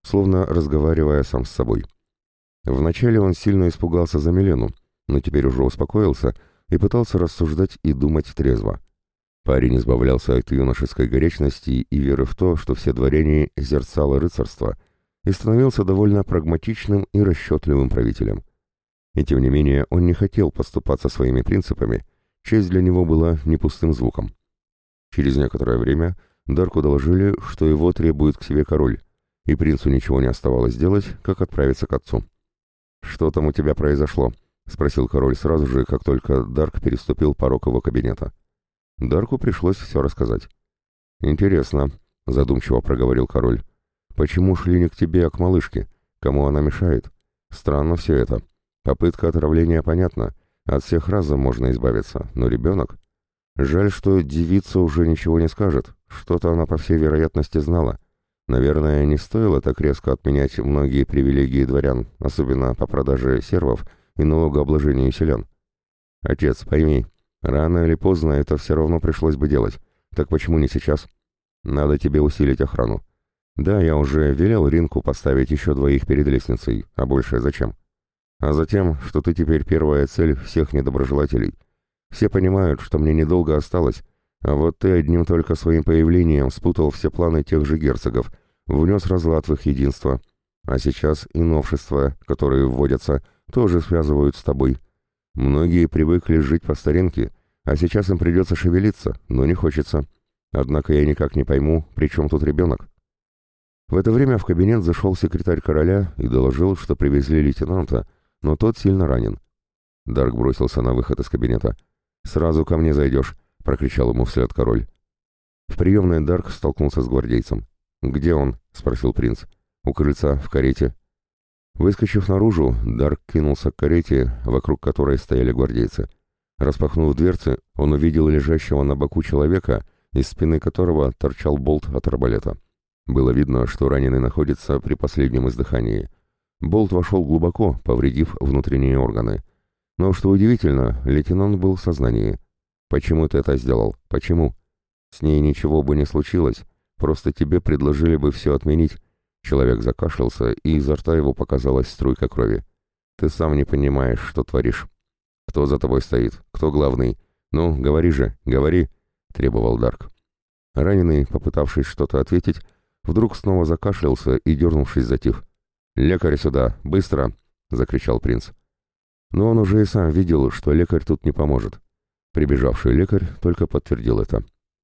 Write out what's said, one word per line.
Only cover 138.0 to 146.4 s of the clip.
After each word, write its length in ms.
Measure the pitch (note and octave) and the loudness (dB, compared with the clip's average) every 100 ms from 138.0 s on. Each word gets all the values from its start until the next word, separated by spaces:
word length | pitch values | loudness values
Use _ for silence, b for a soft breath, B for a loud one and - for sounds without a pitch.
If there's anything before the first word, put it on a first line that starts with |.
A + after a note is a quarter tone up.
| C2+ B1 D#2+ - | 2 0 -2 -2
внутренние 600 | C#2 C#2 C2 C2+ C2+ C2+ | -2 0 0 0 2 2
органы. 440 | A#1+ G#1+ A1+ G1+ - _ _ _ _ - | 0 0 -2 -4 -8 _ _ _ _ -2
Но, 160 | F#2 | 0
что 160 | F#2 F#2+ | 2 4
удивительно, 720 | G2 G#2+ A#2+ E2+ C2+ A#1+ A#1 C2 | 4 4 4 2 2 0 -2 0
лейтенант 520 | C#2 D2 F2+ G2+ G2+ | 0 2 0 0 2
был 180 | F#2+ F#2 | 0 0
в 60 | |
сознании. 560 | - D2+ B1+ A1+ G#1 G1+ _ _ _ _ - | -2 0 0 0 -2 -4 _ _ _ _ -4
"Почему 340 | D2+ - D#2+ D#2 | -2 0 0 2
ты 120 | C#2+ | 0
это 180 | C2+ C2+ | 0 0
сделал? 380 | B1 A#1+ G#1+ - - | 0 0 0 -4 -6
Почему?" 460 | - - E2+ D2 - _ _ _ _ _ | -4 0 0 0 -2 _ _ _ _ _
"С 140 | - | -4
ней 160 | D2+ D2+ | 0 2
ничего 420 | D2 C#2+ D2 D#2 | 2 2 0 0
бы 140 | C#2 D2 | 2 0
не 100 | D2 | 0
случилось, 580 | D2+ D2 F2 | -2 -2 0